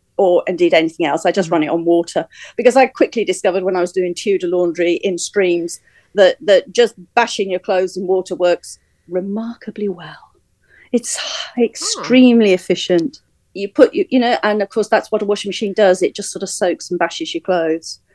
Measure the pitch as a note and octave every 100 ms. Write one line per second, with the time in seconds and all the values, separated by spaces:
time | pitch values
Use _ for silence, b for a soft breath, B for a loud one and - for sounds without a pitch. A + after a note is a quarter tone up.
0 | _ - G3 F3 - F3 F3 F3 D#3+ -
1 | D#3 E3 F3+ F#3 E3 E3+ D3+ E3 E3+ E3+
2 | E3+ E3+ E3 B B - A#3+ B3 B3 -
3 | - A#3+ F3+ F#3 G3 F3+ F#3 F#3 F3 F#3+
4 | F3+ F3 A3 F#3 F3+ F3+ F3 E3 F3 E3+
5 | G3+ F3 - G#3 F#3 E3+ E3+ - b b
6 | b G3 F#3 - - - - G#3 A#3 -
7 | F3 - A3+ - F#3+ F3+ - F#3 F#3 F#3
8 | F#3 F#3+ F#3 E3+ F3 F3 - - _ _
9 | _ F3+ G3 G#3 A3+ A#3 - G#3 G#3 F3
10 | D#3 D#3 _ _ _ _ b b b A#3+
11 | - - B B B - A3+ - - -
12 | - B3+ B3+ A#3 G#3+ F#3 - F3 - F3+
13 | D#3+ - _ _ _ F#3+ G3+ - C4 -
14 | - B3+ A#3+ A#3+ G#3+ G#3 G3+ - G3+ G#3+
15 | - G#3+ G3+ G3+ G3+ F#3 G#3 G3 G3 F#3
16 | F3 - G3+ - G3 - F#3 F3 - F3
17 | E3+ - D#3+ E3 F3+ F3+ E3 D#3+ - -
18 | _